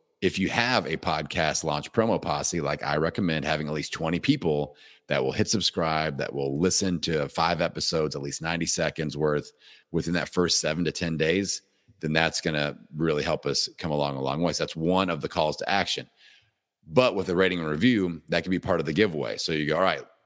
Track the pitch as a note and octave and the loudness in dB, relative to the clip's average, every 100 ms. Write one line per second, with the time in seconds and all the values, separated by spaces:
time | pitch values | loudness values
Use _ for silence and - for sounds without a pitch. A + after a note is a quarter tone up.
0 | _ - F#2 F#2+ F2+ A2+ A#2+ A#2+ D2+ D#2+ | _ -2 -2 0 0 2 2 2 0 -4
1 | - D#2 D2+ - D#2 D2+ D#2 D2 - - | -2 -2 -2 0 0 0 -2 -4 -2 0
2 | E2 E2 F2 D2 C#2+ F2 C#2+ D2 - D2+ | 2 2 0 -2 0 -2 -2 -2 -2 0
3 | D#2+ - F#2 D#2 D2 D#2 D2+ D2+ D2 - | 0 0 0 0 0 -2 -2 -4 -6 -4
4 | D#2+ E2+ - D3 E2 D2 D2 - - - | -2 -2 0 0 2 0 -2 -8 -20 -20
5 | - C#2+ C2 F#2 G#2+ G#2 - - E2 D#2 | -4 -2 0 0 0 2 0 0 0 0
6 | D#2 C#2+ C2+ C#2 C#2 C#2+ F2+ - G2 E2+ | 0 -2 -6 -2 -2 2 2 2 0 -2
7 | E2+ D#2+ C#2+ - E2+ E2+ E2+ D#2+ - E2 | -2 -2 -2 0 0 2 0 -2 -2 0
8 | D#2 C#2+ C#2+ - E2 E2+ D#2+ - D#2+ - | -2 -2 -6 -6 -4 -2 0 0 -2 -2
9 | D#2 D2 D#2 D2 - _ - - _ E2+ | -6 -2 0 0 -4 _ -20 -20 _ -4
10 | D#2 F2 - - E2+ - D#2 D#2 D#2+ - | -2 -2 -2 0 2 2 2 -2 -2 -2
11 | E2+ D#2 D#2 F#2 G2 - _ _ _ - | -4 0 2 2 0 -6 _ _ _ -8
12 | D2+ D#2 E2 - E2+ D#2 D2 - - D2+ | -2 2 2 0 -2 0 -2 -4 -12 -2
13 | D#2+ D2 D2+ C#2+ C#2+ C#2 - - E2+ D2 | 0 0 0 -2 -2 -2 -2 -4 -4 0
14 | C#2+ C2+ C2+ D2 E2+ D#2+ D#2 D#2+ E2 F#2 | -2 -2 -2 0 0 0 -4 -2 2 2
15 | F#2+ D#2+ D2 F2 D#2 D2+ - G2 F2+ - | 2 0 -2 0 0 0 0 0 0 -4
16 | - _ - - _ _ _ _ D#2 D#2+ | -8 _ -20 -20 _ _ _ _ 0 4
17 | B2+ F#2+ F2+ F2 F#2+ F2+ D#2+ D2+ B2 A2+ | 4 2 0 4 4 2 -2 2 4 4
18 | F2+ D#2+ - E2+ F#2 F#2 - E2+ D#2 D#2 | 2 -2 -2 -2 0 -2 2 0 2 2
19 | G#2 D#2 A#1 - - D#2+ D2 D#2+ F#2 D2 | 2 2 -4 -4 -2 0 0 2 2 0
20 | - _ | -6 _